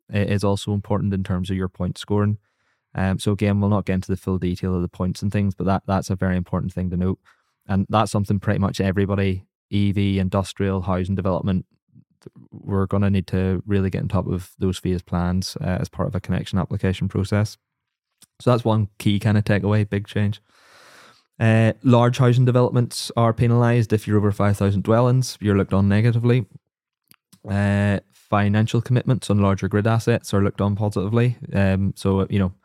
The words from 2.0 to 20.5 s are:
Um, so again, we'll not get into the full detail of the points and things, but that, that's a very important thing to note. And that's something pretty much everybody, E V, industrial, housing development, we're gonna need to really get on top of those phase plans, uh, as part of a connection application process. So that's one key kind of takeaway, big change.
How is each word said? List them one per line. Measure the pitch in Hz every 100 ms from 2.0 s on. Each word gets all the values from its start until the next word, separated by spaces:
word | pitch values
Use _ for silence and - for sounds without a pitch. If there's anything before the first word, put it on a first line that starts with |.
| - 104 104 104 _ _ _ _ _ -
Um, | 95 92
so | -
again, | 98 104 101
we'll | 101
not | 104 -
get | 95
into | -
the | 95
full | - 92
detail | 90 90 95 92
of |
the | 87
points | - 92 87
and | 104
things, | 104 101
but | 92 87
that, | 95 -
that's | 95 -
a | 92
very | 95 90
important | 87 92 92
thing | 90 90
to | 87
note. | 92 92 _ _ _ _ -
And | 98 98
that's | 107 104
something | 107 101 104
pretty | - 101
much | 98 -
everybody, | 95 92 98 101 98 95 - _ _
E | 101 101
V, | 98 101 98
industrial, | 92 101 95 - 101 95
housing | 90 90 92 98
development, | 95 85 98 92 - _ _ - _ _ - - -
we're | 104 - 98 98
gonna | 101 101
need | 98 90
to | 92 95 92 -
really | 98 95
get | 90
on | 98
top | 95 92
of | 92 90 -
those | 95 90
phase | 92 90
plans, | - 90 87 90 95 -
uh, | 98 90
as | -
part | - 95
of | 95
a |
connection | - 92 - 95
application | 87 98 95 92 98
process. | 104 95 104 107 - _ _ _ _ _ _ _ -
So | -
that's | 120 117
one | 110 104 -
key | 113 101
kind | 110 104
of |
takeaway, | 101 104 95 107 104
big | 101 101
change. | 107 104 107 _